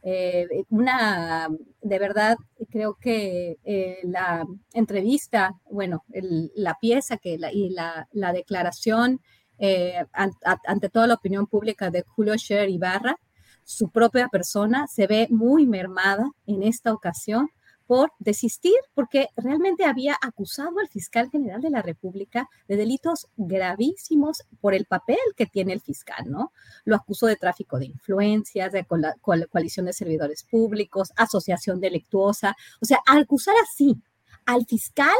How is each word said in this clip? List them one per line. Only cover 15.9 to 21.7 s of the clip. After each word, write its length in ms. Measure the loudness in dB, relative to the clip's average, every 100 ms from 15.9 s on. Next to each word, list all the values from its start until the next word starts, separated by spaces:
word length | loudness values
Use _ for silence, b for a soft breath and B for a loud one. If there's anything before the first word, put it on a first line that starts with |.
| 0 0 2 -2 -4 -6
en 160 | 0
esta 300 | 0 0 -2
ocasión 560 | -2 -4 -6 -2 0 -2 _ b b _
por 260 | 4 4 _
desistir, 560 | -2 0 -2 0 4 4 4
porque 360 | -4 0 0 0 -4
realmente 480 | -2 0 0 2
había 320 | 0 0 -2 -2
acusado 560 | -6 -8 -10 -6 -6 -4
al 80 | -6
fiscal 420 | -8 -4 -2 -2
general 280 | -2 -4 -4
de 120 | -2